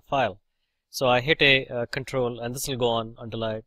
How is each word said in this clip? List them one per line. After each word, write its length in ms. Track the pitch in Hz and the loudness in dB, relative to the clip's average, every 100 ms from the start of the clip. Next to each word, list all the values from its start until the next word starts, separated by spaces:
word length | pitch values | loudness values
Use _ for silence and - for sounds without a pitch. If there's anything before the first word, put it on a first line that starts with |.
| - | -4
file. 300 | 139 117 92 _ _ _ _ _ | 0 0 -4 _ _ _ _ _
So 200 | - 131 | -2 2
I 100 | 123 | 2
hit 220 | 127 165 | 2 4
a, 260 | 143 135 131 | 6 6 2
uh, 180 | 123 120 | -6 -4
control, 520 | - 131 135 123 120 | -6 -4 -2 -2 -2
and 160 | 120 127 | -8 -6
this 140 | 143 | -6
will 80 | 127 | 0
go 100 | 120 | 0
on 280 | 117 110 120 | 0 -2 -10
until 240 | 120 113 | -10 -6
I 200 | 113 110 | -4 -6